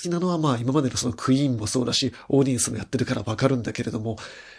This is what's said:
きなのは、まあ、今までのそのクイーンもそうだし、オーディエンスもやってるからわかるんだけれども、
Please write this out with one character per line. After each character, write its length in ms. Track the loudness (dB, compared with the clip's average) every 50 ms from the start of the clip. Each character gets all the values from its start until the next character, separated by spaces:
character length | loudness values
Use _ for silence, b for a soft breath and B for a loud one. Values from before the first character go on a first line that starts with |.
き 80 | 4 0
な 100 | -2 0
の 80 | 0
は、 100 | 0 0
ま 160 | 2 2 2 2
あ、 40 |
今 140 | 0 0 0
ま 100 | 2 2
で 80 | 2 2
の 80 | 0
そ 100 | -2 -2
の 60 | -4 -4
ク 200 | -2 2 4 4
イ 40 |
ー 140 | 4 4 2
ン 60 | 0
も 80 | 0 -2
そ 140 | -2 0 0
う 40 | 0
だ 80 | 0 0
し、 200 | 0 0 -2 B B B B
オ 120 | 4 4
ー 20 | 4
デ 80 | 4
ィ 20 | 2
エ 40 |
ン 20 | 0
ス 100 | 0 -2
も 60 | -2
や 60 | -4 -4
っ 40 |
て 100 | -2 -2
る 80 | -2 0
か 100 | -2 -2
ら 80 | -4 -4
わ 120 | -4 -2
か 120 | 2 2
る 100 | 2 2
ん 60 | 0 -2
だ 100 | -4 -6
け 100 | -6 -4
れ 80 | -4
ど 80 | -4 -4
も、 180 | -4 -6 -6 B B B B B B B B